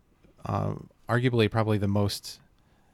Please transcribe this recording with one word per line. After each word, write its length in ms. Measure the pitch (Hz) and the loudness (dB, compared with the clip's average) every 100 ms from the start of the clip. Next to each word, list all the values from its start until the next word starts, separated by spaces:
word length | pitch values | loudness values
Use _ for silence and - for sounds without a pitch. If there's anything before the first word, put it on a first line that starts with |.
| _ _ - - - | _ _ -20 -18 -6
um, 420 | 101 104 101 - _ - | -2 -2 -6 -12 _ -4
arguably 420 | 120 127 120 107 | 0 2 2 2
probably 280 | 113 107 107 | 2 0 0
the 100 | 98 | 0
most 520 | 101 101 - - - _ _ _ _ _ | 0 0 -2 -12 -20 _ _ _ _ _